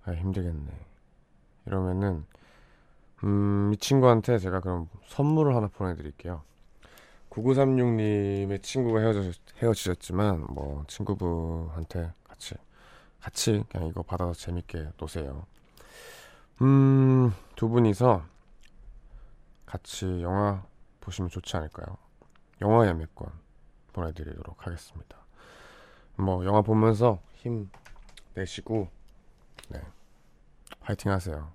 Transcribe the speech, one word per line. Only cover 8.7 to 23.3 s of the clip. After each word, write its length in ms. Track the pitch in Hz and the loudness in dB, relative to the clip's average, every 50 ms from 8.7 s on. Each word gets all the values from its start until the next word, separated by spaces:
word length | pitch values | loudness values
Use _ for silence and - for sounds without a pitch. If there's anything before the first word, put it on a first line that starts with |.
| - 135 127 117 113 110 | -4 -2 0 2 2 2
헤어져-, 320 | 107 113 110 101 98 92 87 - _ - - - | 2 2 2 0 -2 -4 -8 -10 _ -20 -8 -2
헤어지셨지만, 840 | 123 117 107 - - 95 90 - - - 87 92 104 104 95 80 69 - | 0 0 0 0 0 -4 -4 -4 -6 -6 -2 0 2 2 0 -2 -4 -8
뭐, 360 | 60 71 67 71 71 71 73 | -8 -8 -8 -8 -8 -8 -10
친구분한테 1300 | - - - 104 98 101 95 92 87 85 82 82 82 82 82 82 80 78 85 82 - - 90 85 82 82 _ | -12 -10 -8 -4 -4 -4 -2 -2 -2 -2 -2 -4 -4 -6 -6 -8 -8 -8 -10 -10 -8 -8 -8 -8 -8 -10 _
같이, 320 | _ _ - _ - - - - - - _ - - - - - - _ _ _ | _ _ -20 _ -16 -16 -16 -16 -18 -20 _ -20 -20 -20 -20 -20 -20 _ _ _
같이 440 | - - - - - 113 107 101 110 - | -16 -12 -8 -2 0 0 0 0 -2 -6
그냥 180 | - 95 82 80 | -8 -6 -6 -6
이거 140 | 87 90 | -6 -8
받아서 320 | 82 - 92 87 90 87 85 | -8 -8 -6 -4 -4 -4 -6
재밌게 560 | - - - 87 87 85 - - 85 78 78 85 - | -8 -8 -8 -8 -8 -8 -8 -10 -10 -10 -10 -12 -12
노세요. 480 | 78 76 - 87 76 69 67 73 85 _ _ _ _ _ _ - - - - - - - - - - - - - - _ _ _ | -14 -10 -8 -8 -8 -8 -10 -12 -14 _ _ _ _ _ _ -20 -20 -20 -20 -20 -20 -20 -20 -20 -20 -20 -20 -20 -20 _ _ _
음, 680 | 127 135 139 139 135 135 135 135 131 131 131 131 127 120 101 - - - - | 6 6 8 8 8 8 6 6 6 6 6 6 6 4 2 -2 -10 -20 -6
두 120 | - 113 113 | -4 -2 2
분이서 540 | 117 120 117 110 101 - 123 127 110 90 78 - _ - _ _ - - - - - - - - - - - - - - - - - - - _ - _ - | 4 6 6 6 4 4 4 4 4 4 0 -10 _ -20 _ _ -20 -20 -20 -20 -20 -20 -20 -20 -20 -20 -20 -20 -20 -20 -20 -20 -20 -20 -20 _ -20 _ -18
같이 580 | - - 85 _ - - - 95 92 90 87 | -12 -12 -12 _ -12 -12 -6 -6 -4 -4 -4
영화 400 | 85 87 92 98 104 104 101 95 98 - _ _ - _ _ _ | -2 -2 0 2 2 0 0 -2 -8 -14 _ _ -20 _ _ _
보시면 300 | - - 90 - 92 87 | -16 -12 -8 -6 -6 -6
좋지 260 | - 92 - - - | -6 -8 -10 -6 -6
않을까요? 400 | 87 78 76 - - - - 92 - _ _ _ _ - _ - - _ _ _ _ | -6 -6 -6 -10 -14 -14 -14 -14 -18 _ _ _ _ -20 _ -20 -20 _ _ _ _
영화 260 | 101 104 110 117 113 | 2 4 6 6 6
예매권 420 | 101 85 80 80 - _ - - - | 6 4 0 -4 -10 _ -14 -14 -14